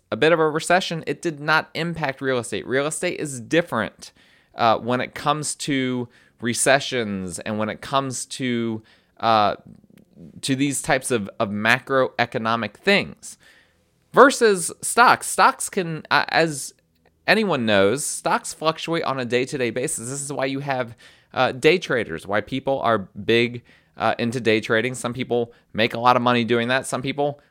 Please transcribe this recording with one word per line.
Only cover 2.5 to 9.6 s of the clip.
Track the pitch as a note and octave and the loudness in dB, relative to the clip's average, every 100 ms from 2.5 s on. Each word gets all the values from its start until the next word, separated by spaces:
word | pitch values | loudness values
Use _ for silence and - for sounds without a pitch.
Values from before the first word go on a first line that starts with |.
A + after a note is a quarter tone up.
| G2+ - | -6 -2
Real | B2+ C#3+ | -2 -2
estate | D#3 F3+ - | -2 -4 -4
is | D3+ C3 | -6 -8
different, | A2+ D#3 E3+ A#2 F#2+ - - - _ _ _ - | 0 0 2 -2 -2 -6 -20 -20 _ _ _ 0
uh, | A#2 A2 | 4 4
when | A2+ B2+ | 2 -2
it | G2 | -2
comes | - D3 D3+ C#3+ - | -4 -2 -2 -4 -6
to | - C3+ B2+ B2+ A#2+ _ _ _ | -4 -2 -2 -4 -8 _ _ _
recessions | A#2 A2+ D3 C#3 - B2+ G#2+ G2 F#2 E2+ | -4 0 4 4 2 -4 -2 -4 -6 -8
and | - G#2+ | -6 -4
when | G#2+ | -4
it | F2+ | -6
comes | - C#3 C3+ A#2+ - | -4 -2 -2 -6 -10
to, | - B2+ A#2+ A#2 A2 - _ _ - | -6 -4 -2 -4 -6 -10 _ _ -4
uh, | A2+ A2 G2+ - | 2 4 4 0